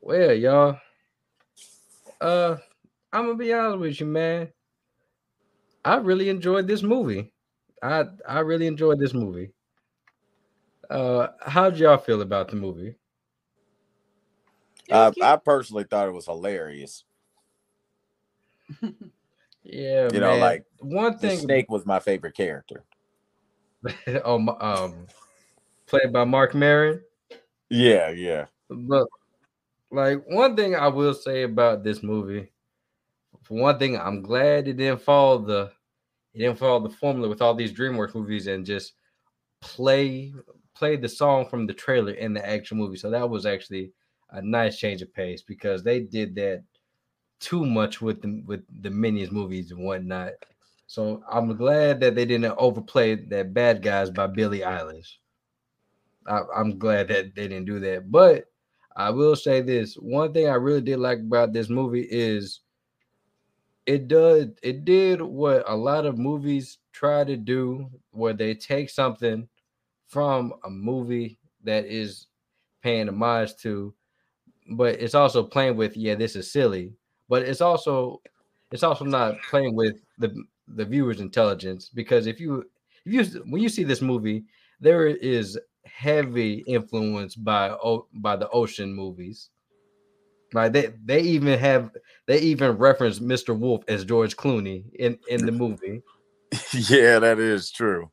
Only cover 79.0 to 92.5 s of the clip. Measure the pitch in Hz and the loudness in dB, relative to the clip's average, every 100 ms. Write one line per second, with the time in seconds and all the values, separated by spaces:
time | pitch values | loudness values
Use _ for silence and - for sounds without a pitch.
79 | 139 135 117 107 - 143 135 110 110 107 | -2 0 0 -2 -2 0 0 0 -2 -2
80 | _ _ 113 107 110 _ _ 110 104 135 | _ _ -6 -6 -16 _ _ -10 -4 0
81 | 131 104 98 123 110 95 95 95 - 120 | 0 -2 -6 0 0 0 -6 -10 -12 -12
82 | 113 120 110 110 170 135 - _ _ _ | 0 2 2 -6 -8 -8 -8 _ _ _
83 | - 240 190 - - 147 220 214 156 127 | -4 0 0 -4 -8 -2 -2 -2 -2 0
84 | 131 123 107 107 107 _ _ _ 147 170 | 0 -2 -2 -6 -8 _ _ _ 4 4
85 | 156 147 127 123 101 107 - _ _ - | 4 0 -2 -2 -2 -8 -14 _ _ -8
86 | 135 151 139 120 110 104 - 123 110 113 | 0 0 0 -2 -2 -4 -2 -4 -2 -4
87 | 107 104 98 - 110 104 98 104 113 113 | -2 -4 -8 -8 0 0 0 -2 -2 -2
88 | - - 104 101 - 120 110 - 98 98 | -4 -8 -4 -2 0 0 0 -4 -8 -8
89 | 95 90 90 107 - _ _ _ _ _ | -10 -12 -16 -16 -20 _ _ _ _ _
90 | _ _ _ _ _ 113 113 127 117 110 | _ _ _ _ _ 0 2 2 0 -6
91 | 110 143 170 160 143 131 139 131 113 - | 0 0 2 2 2 2 4 2 2 -12
92 | _ _ - 143 160 | _ _ 0 2 4